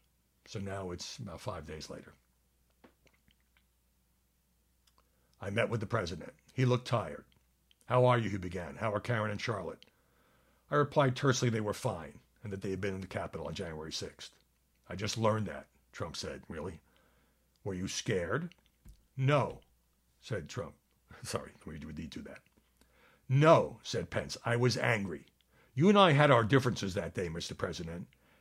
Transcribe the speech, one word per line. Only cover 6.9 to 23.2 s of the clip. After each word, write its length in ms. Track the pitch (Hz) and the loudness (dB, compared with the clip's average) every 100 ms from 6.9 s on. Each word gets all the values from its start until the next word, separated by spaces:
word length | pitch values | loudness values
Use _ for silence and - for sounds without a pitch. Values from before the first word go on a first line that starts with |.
| 117 87 73 - _ _ _ _ _ - | -4 -4 -10 -16 _ _ _ _ _ -2
"How 200 | 127 127 | 4 6
are 120 | 120 | 4
you?" 120 | 107 | 2
he 80 | 98 | -4
began. 380 | 90 90 82 71 | -6 -6 -8 -6
"How 160 | 113 | -2
are 80 | 104 | -2
Karen 300 | - 117 107 | -2 -2 -2
and 100 | 101 | -4
Charlotte?" 440 | - 107 82 78 - _ _ _ _ _ _ _ _ | -4 -4 -6 -12 -18 _ _ _ _ _ _ _ _
I 40 | 147 | 0
replied 400 | 139 156 139 127 | 2 4 2 4
tersely 340 | 139 127 123 | 2 2 2
they 100 | 110 | 0
were 140 | 104 | -2
fine 460 | 101 127 90 76 - _ _ | -2 -4 -4 -10 -16 _ _
and 100 | 107 | -10
that 100 | 98 | -8
they 80 | 101 | -4
had 100 | 92 | -4
been 140 | 98 | -4
in 80 | 95 | -4
the 40 | 95 | -6
Capitol 400 | - 82 - 76 | -6 -6 -8 -8
on 80 | |
January 380 | 80 90 78 78 | -8 -8 -8 -8
sixth. 420 | - 76 - - _ _ _ _ _ _ | -8 -10 -12 -20 _ _ _ _ _ _
"I 80 | 92 | -8
just 200 | 104 110 | -6 0
learned 300 | 110 107 98 | 2 2 -2
that," 220 | 69 - _ _ | -8 -14 _ _
Trump 240 | - 90 73 | -10 -8 -8
said. 260 | 82 69 - | -8 -10 -12
"Really?" 320 | 80 82 85 _ _ _ _ _ _ _ _ | -10 -10 -12 _ _ _ _ _ _ _ _
"Were 120 | 104 | -8
you 120 | 92 95 | -6 -4
scared?" 680 | - - 104 85 123 170 - _ _ - - _ - | -6 -2 -2 0 -4 -6 -12 _ _ -20 -20 _ -2
"No," 440 | 135 147 107 - _ _ _ _ _ _ | 2 4 2 -4 _ _ _ _ _ _
said 280 | - 101 76 | -8 -8 -6
Trump. 260 | - 80 - _ _ | -8 -10 -12 _ _
<laughs> 240 | _ - | _ -18
Sorry, 300 | - - - - | -8 -6 -8 -14
let 160 | - 78 | -14 -12
me 80 | 76 | -10
redo 320 | 76 80 - | -10 -10 -10
that. 180 | - - _ _ _ _ _ _ _ _ | -14 -18 _ _ _ _ _ _ _ _